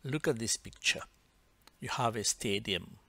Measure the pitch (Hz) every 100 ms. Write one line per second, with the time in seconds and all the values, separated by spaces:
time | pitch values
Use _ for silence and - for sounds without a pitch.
0 | 135 156 160 117 113 - - - - -
1 | - _ _ _ _ _ - _ 123 -
2 | 120 110 101 - 117 98 - 90 92 -